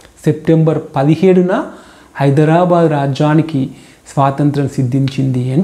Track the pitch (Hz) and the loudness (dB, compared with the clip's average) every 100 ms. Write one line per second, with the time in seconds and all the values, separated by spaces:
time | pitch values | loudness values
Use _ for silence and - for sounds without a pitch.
0 | - _ - 151 - 160 160 151 - 139 | -20 _ -4 -2 0 2 2 -2 -4 -2
1 | 143 160 190 185 180 226 339 - - - | 0 2 4 4 2 -2 -6 -14 -20 -20
2 | - - 139 139 151 170 180 175 165 147 | -18 -4 0 2 2 2 2 2 2 0
3 | 139 131 151 156 151 135 135 - - - | -2 -2 0 0 0 -4 -6 -10 -20 -20
4 | - - 139 139 147 143 135 - 127 135 | -8 -2 0 0 -2 0 -4 -2 -2 -2
5 | 135 - 135 127 127 135 | -2 -2 -4 -2 -2 -2